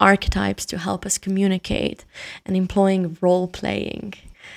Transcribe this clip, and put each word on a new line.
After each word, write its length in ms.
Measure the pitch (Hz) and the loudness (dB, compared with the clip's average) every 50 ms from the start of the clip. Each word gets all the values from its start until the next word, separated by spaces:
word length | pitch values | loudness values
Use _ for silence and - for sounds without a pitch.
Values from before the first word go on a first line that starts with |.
archetypes 680 | 208 196 202 196 - - - 190 202 - - - - | 6 6 6 6 2 0 0 0 0 0 -2 -4 -6
to 100 | - - | -8 -8
help 300 | 170 165 190 190 175 - | -6 -4 -4 -6 -6 -4
us 100 | 196 - | -4 -6
communicate 880 | - - 190 190 190 196 190 185 185 - - - - - - - - - _ _ - - - - - _ | -4 -4 -4 0 2 2 2 2 0 -2 -4 -4 -2 -2 -4 -6 -8 -18 _ _ -18 -18 -16 -18 -16 _
and 120 | - 185 | -2 0
employing 600 | 185 185 180 - 202 196 196 190 185 180 165 170 - | 0 0 0 2 2 4 4 4 2 0 -2 -4 0
role-playing, 960 | 185 180 180 185 185 180 - - - - 101 - - - - - - 202 190 - - - - _ - - - | 2 4 4 4 2 -2 -6 -6 -4 -4 -2 -2 -4 -6 -6 -8 -10 -12 -12 -14 -18 -20 -20 _ -20 -20 -20